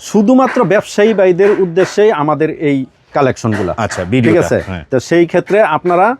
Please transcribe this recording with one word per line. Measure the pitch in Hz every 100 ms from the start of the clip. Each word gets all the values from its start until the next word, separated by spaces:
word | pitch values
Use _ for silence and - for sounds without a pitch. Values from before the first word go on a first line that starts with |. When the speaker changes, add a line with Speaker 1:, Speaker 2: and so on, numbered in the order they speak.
| -
Speaker 1:
শুধুমাত্র | 208 208 262 262 254
ব্যবসায়ী | 196 202 - - 208
ভাইদের | 208 185 175 202 196
উদ্দেশ্যেই | 185 165 180 - 214 156
আমাদের | 151 147 151 - 151
এই | 139 131 _ _ -
কালেকশনগুলা। | 131 120 117 101 92 80
Speaker 2:
আচ্ছা, | 104 -
Speaker 1:
ঠিক | 90
Speaker 2:
ভিডিওটা, | 127 127 170
Speaker 1:
আছে? | 147 117 -
Speaker 2:
হ্যাঁ। | 90 73
Speaker 1:
তো | 131
সেই | - 170 170
ক্ষেত্রে | 180 - 196
আপনারা | 214 170 180 175 202 269